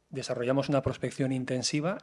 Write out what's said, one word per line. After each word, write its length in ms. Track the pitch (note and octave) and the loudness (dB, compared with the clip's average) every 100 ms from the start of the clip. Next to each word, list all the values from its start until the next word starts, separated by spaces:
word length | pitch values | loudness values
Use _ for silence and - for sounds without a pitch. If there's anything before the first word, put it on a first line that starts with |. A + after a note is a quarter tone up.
| _ | _
Desarrollamos 580 | C#3 B2 A#2+ B2 C3+ C3+ | -8 -4 -2 2 2 4
una 140 | C#3+ | 2
prospección 480 | C3+ B2+ B2+ - C3 | 2 -2 -4 0 0
intensiva 680 | C3 B2+ B2+ B2 D3+ D#3 A3+ | 0 0 -2 0 0 -2 -4